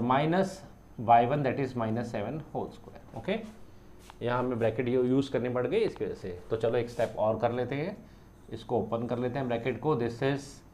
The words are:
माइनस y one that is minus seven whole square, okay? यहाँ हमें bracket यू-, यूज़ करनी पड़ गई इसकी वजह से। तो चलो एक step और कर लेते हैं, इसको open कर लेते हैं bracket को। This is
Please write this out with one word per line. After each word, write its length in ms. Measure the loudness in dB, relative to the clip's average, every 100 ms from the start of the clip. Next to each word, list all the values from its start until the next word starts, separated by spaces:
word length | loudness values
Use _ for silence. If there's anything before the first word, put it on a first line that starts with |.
माइनस 580 | 4 4 4 2 2 -4 -16 -20 -18 -6
y 260 | 8 8 8
one 180 | 4
that 160 | 2 0
is 140 | -2 -2
minus 340 | -2 -2 -2
seven 260 | -4 -4 -6 -8
whole 160 | -8 -8
square, 460 | -10 -18 -18 -14 -10
okay? 220 | -4 -4 -6 -16 -18 -20 -20 -20 -20 -8
यहाँ 180 | -2 0
हमें 180 | 0 2
bracket 280 | 0 0 0
यू-, 180 | 2 4
यूज़ 260 | 2 2
करनी 180 | -2 0
पड़ 160 | -2 0
गई 120 | 0
इसकी 260 | 0 -2 -6
वजह 100 | -6
से। 240 | -10 -10 -4
तो 60 | 0
चलो 200 | 2 0
एक 120 | -2
step 260 | -2 -2 2
और 200 | 2 2
कर 120 | 0
लेते 240 | 0 -2 -2
हैं, 220 | -4 -8 -16 -20 -20 -20 -14
इसको 260 | -12 -2 -2
open 260 | 0 -2 -2
कर 120 | -2
लेते 200 | -2 -2
हैं 80 | -2
bracket 320 | 0 -2 -2
को। 140 | 0 0
This 260 | 0 0
is 240 | 0 0 -6 -18 -20